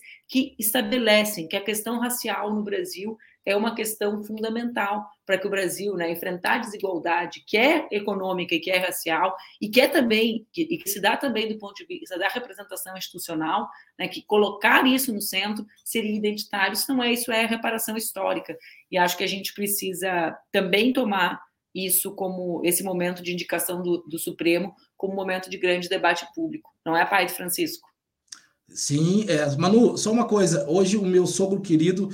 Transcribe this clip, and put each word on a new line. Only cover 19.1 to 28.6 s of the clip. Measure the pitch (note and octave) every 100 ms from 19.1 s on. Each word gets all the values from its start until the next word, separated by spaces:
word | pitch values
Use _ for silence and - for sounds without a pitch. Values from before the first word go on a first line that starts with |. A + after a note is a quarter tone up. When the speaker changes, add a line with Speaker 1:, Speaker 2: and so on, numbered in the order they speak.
| -
Speaker 1:
que |
a | F#3+
gente | G3 G3 -
precisa | G3+ G3+ F#3+ E3+ F#3+ F3+ D#3+ - _
também | G3+ F3+ G3 A#3+
tomar | B3+ A3 G3 F3+ - - _ _
isso | - F#3+ F3+ G3 -
como | F#3+ F#3 F3+ E3+
esse | F3 F3
momento | G3 F3+ F3 F3+
de | F3
indicação | F3+ E3+ E3+ E3+ F3+
do, | F3+ F3 -
do | E3
Supremo | - - E3 F3 F#3 - _ -
como | G3
momento | G3 F#3+ F#3 F#3
de | F#3
grande | F3+ F3+ F3
debate | F#3 E3+ F3 -
público. | - D#3+ D3+ - _ E3
Não | E3
é, | F3+
Pai | G3 F3+
Francisco? | - F3+ - D#3+ - - _ _ _ _ - _ _